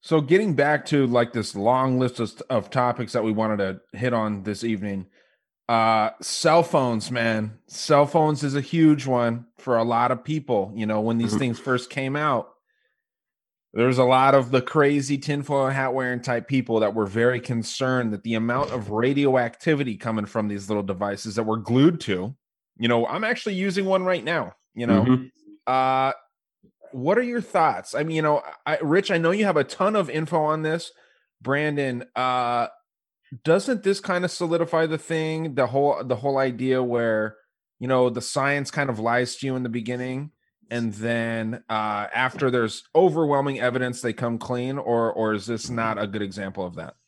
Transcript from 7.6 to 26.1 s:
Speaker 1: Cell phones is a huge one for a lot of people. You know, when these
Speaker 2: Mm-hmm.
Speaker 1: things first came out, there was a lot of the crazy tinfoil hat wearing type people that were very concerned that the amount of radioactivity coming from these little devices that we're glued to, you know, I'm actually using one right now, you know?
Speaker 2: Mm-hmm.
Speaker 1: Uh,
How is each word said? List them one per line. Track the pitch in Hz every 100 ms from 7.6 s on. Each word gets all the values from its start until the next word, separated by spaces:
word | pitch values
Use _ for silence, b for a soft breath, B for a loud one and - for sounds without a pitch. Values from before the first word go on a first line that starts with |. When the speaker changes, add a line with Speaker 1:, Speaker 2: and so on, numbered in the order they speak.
| _
Speaker 1:
Cell | - - 147 143
phones | 165 156 147
is | 147 139
a |
huge | 135 170 160 147 131
one | 123 120 117 117 _
for | - 117
a |
lot | 117 117 120
of | 120
people. | - 156 143 113 98 107
You | 107
know, | 107
when | 110 117
these | 117
Speaker 2:
Mm-hmm. | 104
Speaker 1:
things | 127 113
first | - 123 123
came | - 135 143
out, | 151 123 - _ _ _ _ _ _ _ _ _ _ _ _
there | 104 123
was | 127
a |
lot | 127 127 135 139
of | 120
the | 127
crazy | 123 156 143 147 139 139
tinfoil | 143 143 139 143 135
hat | 135 131
wearing | 131 127 123
type | 123 120 -
people | 135 117 113
that | 107
were | 113 101
very | 104 120 123
concerned | - 120 110 - 131 127 117
that | 104
the | 113
amount | 113 113 123 143
of | 127 101
radioactivity | 104 123 143 143 127 120 - - 151 131 101
coming | 117 110 101
from | 117 107
these | 101 98
little | 107
devices | 98 92 101 101 110 104
that |
we're | 110 110
glued | 107 123 147 170
to, | - 92 98 135 _ _ _ _
you | 117
know, | 120 117
I'm | 151
actually | 220 226 - 190
using | 196 190 190
one | 190
right | 185 180 120
now, | 165 92 - _ -
you | 117
know? | 101 117
Speaker 2:
Mm-hmm. | 127 127 _ - - -
Speaker 1:
Uh, | 131 131 131 131